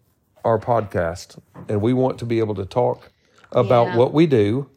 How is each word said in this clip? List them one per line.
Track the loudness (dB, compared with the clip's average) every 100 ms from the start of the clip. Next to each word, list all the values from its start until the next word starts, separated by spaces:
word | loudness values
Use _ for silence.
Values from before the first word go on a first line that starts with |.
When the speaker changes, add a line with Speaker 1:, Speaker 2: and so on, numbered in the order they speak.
| _ _ _ _
Speaker 1:
our | -2 0
podcast, | 0 -2 -2 -4 -4 -6 -14 -20 _ -18 -6
and | -2
we | 0
want | 0 0 -4
to | -4
be | -2
able | -2
to | -4
talk | -6 -2 -2 -4 -12 _ _ _ _
about | 0 4 4 4
Speaker 2:
Yeah. | 2
Speaker 1:
what | 2
we | 2 4
do | 4 2 0 -6